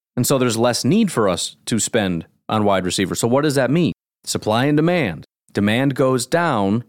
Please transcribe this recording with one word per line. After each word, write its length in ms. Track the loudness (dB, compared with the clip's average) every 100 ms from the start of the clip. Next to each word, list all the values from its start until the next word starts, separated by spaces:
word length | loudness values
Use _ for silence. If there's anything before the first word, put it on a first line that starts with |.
| _
And 100 | -4
so 120 | 0 2
there's 180 | 0
less 300 | 2 0 0
need 260 | 0 2 2
for 160 | 0 0
us 300 | 0 -4 -10
to 120 | -4 -2
spend 500 | 0 0 0 -4 -8 _ -4
on 160 | 0
wide 220 | 2 0
receiver. 280 | 0 -2 -2
So 140 | -2 0
what 140 | 0
does 140 | 0
that 140 | 0 0
mean? 220 | 2 0 -4 _ _
Supply 440 | -8 -4 0 0 2
and 100 | 2
demand. 480 | 2 0 -2 -6 -14 _ _
Demand 440 | -2 0 2 0
goes 300 | 0 0 0
down, 600 | 0 0 0 0 0 -2